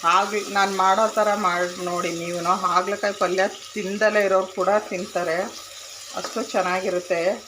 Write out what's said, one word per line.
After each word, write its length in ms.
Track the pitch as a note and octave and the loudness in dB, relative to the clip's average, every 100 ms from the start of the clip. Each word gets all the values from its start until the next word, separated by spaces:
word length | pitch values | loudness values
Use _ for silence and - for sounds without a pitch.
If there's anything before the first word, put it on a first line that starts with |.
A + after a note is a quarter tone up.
| E3+ | 6
ಹಾಗೆ 340 | F#3 G#3 G#3 F#3 G3 | 4 4 -2 -2 0
ನಾನು 180 | G3 F#3+ | 0 4
ಮಾಡೋ 200 | F#3+ F#3+ A3 A3 | 4 4 2 4
ಥರ 120 | G#3 G#3 F#3 | 2 2 2
ಮಾಡಿ 360 | F3 F3+ F3+ F3+ | 2 -2 -2 -4
ನೋಡಿ 200 | F3 F3 E3 | -2 -2 -4
ನೀವುನು. 340 | E3+ F3 E3+ G3 F#3 | -4 -2 0 2 2
ಹಾಗಲಕಾಯಿ 500 | F3 F#3 G3+ G#3 G3 | 2 0 -2 -2 0
ಪಲ್ಯ 220 | F3+ F#3 G3+ - - G#3+ | 0 2 0 -2 -10 -6
ತಿಂದಲೇ 480 | F#3+ G3+ G#3+ G#3+ G3 | -6 2 2 4 4
ಇರೋರು 200 | F#3+ F#3+ - | 2 2 0
ಕೂಡ 100 | F#3 G#3 G#3 | 2 2 0
ತಿಂತಾರೆ, 480 | F#3 G3 F3+ E3+ E3+ A3 - - - - - - F#3 | -8 -4 -4 -2 -2 -4 -10 -16 -16 -16 -16 -10 -8
ಅಷ್ಟು 200 | F3+ A3+ - G#3+ | -6 -6 -2 -2
ಚೆನ್ನಾಗಿರುತ್ತೆ. 680 | F3+ F#3 F#3+ F3+ F3+ E3+ F3 A3+ | 0 0 -2 -4 -2 0 0 -2